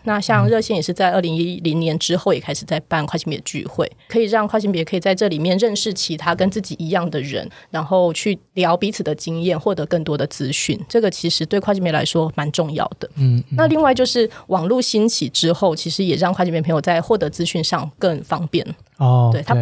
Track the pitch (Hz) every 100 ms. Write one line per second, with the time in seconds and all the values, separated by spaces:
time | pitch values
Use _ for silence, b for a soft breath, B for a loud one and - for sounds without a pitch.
0 | 220 208 202 214 208 226 220 190 - 175
1 | 185 185 170 160 170 175 165 156 165 165
2 | - 175 202 165 - 143 - 160 - 160
3 | 151 160 160 147 - 151 - - 151 -
4 | b 233 214 226 208 220 208 175 160 185
5 | 196 190 208 151 170 185 - 208 220 190
6 | - 151 180 170 190 214 190 - 160 180
7 | 170 147 143 107 - B B 160 156 185
8 | 175 160 208 190 - - 175 175 208 214
9 | 165 147 - 165 175 160 208 170 151 170
10 | 156 147 135 - 135 143 - - - 233
11 | 208 - 170 - 160 202 196 196 180 151
12 | 170 170 160 - 147 160 160 151 - -
13 | - - 131 120 - 139 320 311 294 254
14 | 254 240 220 B - 185 170 254 233 214
15 | 226 - 143 - 165 170 190 160 165 -
16 | 190 151 180 190 185 165 156 160 180 170
17 | 165 214 151 - 170 170 160 170 151 -
18 | 185 156 - 170 160 - 131 - - -
19 | 131 123 120 120 156 123